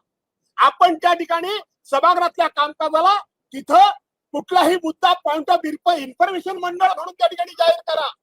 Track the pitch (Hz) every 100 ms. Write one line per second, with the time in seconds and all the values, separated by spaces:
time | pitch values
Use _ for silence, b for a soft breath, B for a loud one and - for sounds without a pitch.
0 | _ _ _ _ _ - 262 - 359 320
1 | 349 339 330 330 359 415 - _ _ 277
2 | 320 349 339 - 320 - 294 - 311 311
3 | 359 403 - _ _ 269 - 330 403 -
4 | _ _ _ 294 - 359 311 359 320 -
5 | 359 359 302 311 302 349 311 302 349 330
6 | 269 - 359 370 370 381 359 349 370 370
7 | 330 - 349 349 349 339 330 330 - 320
8 | 294 -